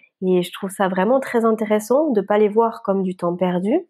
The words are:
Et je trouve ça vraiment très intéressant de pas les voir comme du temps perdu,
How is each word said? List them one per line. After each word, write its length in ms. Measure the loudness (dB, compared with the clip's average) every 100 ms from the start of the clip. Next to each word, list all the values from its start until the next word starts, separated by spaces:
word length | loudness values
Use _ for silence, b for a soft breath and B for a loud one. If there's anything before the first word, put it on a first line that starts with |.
| b -6
Et 200 | 0 0
je 80 | 0
trouve 180 | -6 -8
ça 160 | -2 -2
vraiment 320 | 0 2 0
très 260 | 0 0
intéressant 680 | 0 0 0 -2 2 0 2
de 80 | 0
pas 180 | 0 2
les 100 | 2
voir 360 | 2 0 0
comme 180 | -2 -2
du 140 | -2 -4
temps 180 | -4
perdu, 380 | -2 -2 0 0 -2